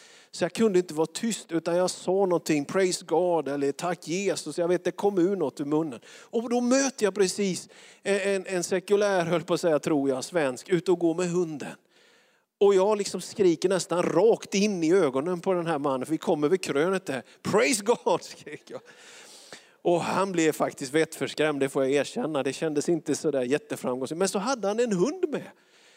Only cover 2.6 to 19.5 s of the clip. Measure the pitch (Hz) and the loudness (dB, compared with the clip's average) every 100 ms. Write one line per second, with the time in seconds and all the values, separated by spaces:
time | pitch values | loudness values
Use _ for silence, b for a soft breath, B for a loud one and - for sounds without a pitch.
2.6 | 139 190 190 180 175 - 180 170 143 143 | 0 0 0 -2 -2 0 2 0 -2 -2
3.6 | 139 139 170 175 - 180 196 151 156 147 | -2 -2 -4 -6 -4 -2 -2 -2 -4 -2
4.6 | 170 175 180 - 202 196 175 202 139 - | 0 0 -2 0 0 2 2 2 -2 -4
5.6 | 143 151 160 113 - - - 226 240 240 | -2 0 0 -6 -16 -20 -6 -4 0 0
6.6 | 240 269 277 - 208 190 185 190 202 160 | 2 2 2 0 0 2 0 0 -2 -2
7.6 | - B B B - 196 196 196 185 180 | -8 B B B -2 0 0 -2 -2 -4
8.6 | 170 190 180 202 202 190 165 170 170 170 | -2 -2 2 2 2 2 0 0 0 0
9.6 | 175 147 185 151 135 131 123 175 139 123 | 2 2 2 0 0 -2 -2 0 0 -2
10.6 | - 175 190 175 170 165 180 175 165 147 | -2 0 2 2 2 0 -2 -2 -2 -4
11.6 | 82 - _ b b b b b b - | -10 -14 _ b b b b b b 2
12.6 | 202 190 196 214 196 196 - - 185 160 | 4 6 4 0 -2 -8 -6 2 2 4
13.6 | 180 175 - 170 156 156 220 196 - 196 | 2 0 0 -2 0 4 4 4 0 0
14.6 | 214 190 156 190 156 127 160 180 196 180 | 0 2 2 4 4 0 -2 -2 0 0
15.6 | 165 156 143 131 127 156 - 160 147 185 | 0 0 0 -2 -2 -4 0 0 2 0
16.6 | - 135 170 190 - 131 - b - 190 | 0 0 0 0 -4 -8 -8 b 0 2
17.6 | 269 220 202 240 240 170 - - - 151 | 2 2 0 0 2 0 -2 -18 -16 -16
18.6 | - 127 - B B B B B B | -14 -16 -16 B B B B B B